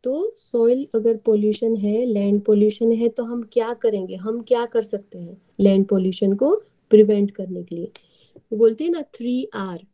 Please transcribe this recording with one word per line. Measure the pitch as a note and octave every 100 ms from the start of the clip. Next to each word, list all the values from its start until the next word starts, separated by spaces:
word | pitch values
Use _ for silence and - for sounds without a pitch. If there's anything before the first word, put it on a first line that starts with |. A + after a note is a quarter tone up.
तो | B3 C#4+ G#4 -
soil | - A#3+ A#3 B3+ C#4+ A3+
अगर | A3+ A3
pollution | - G#3+ G#3+ G#3 A3+ A3+
है, | G#3 G#3+ B3+
land | G#3 G3+ G3+
pollution | G3+ G#3 G#3+ G#3+ A3+
है, | A3+ A#3
तो | A3
हम | A#3 A#3+ G#3+
क्या | - A3+
करेंगे, | A#3 A#3 G#3 F#3 F#3
हम | G3+ A#3
क्या | A3+ A#3+ A#3+
कर | A#3
सकते | G#3+ G3+ _ F3+
हैं | F3 F#3 _ -
land | G3+ G3 G3
pollution | G3 F#3 F3+ G3
को | G3+ C#4 G#4+ - _ _
prevent | G#3+ G#3 G3+ G3+
करने | - F#3+ F3+
के | F3 E3+
लिए? | F3 - _ _ _ -
वो | _ G#3+
बोलते | A3+ A3
हैं | D#4+
ना | E4+
थ्री | C#4+ - A#3+ B3 C4
आर | G#3+ F#3+ E3+ _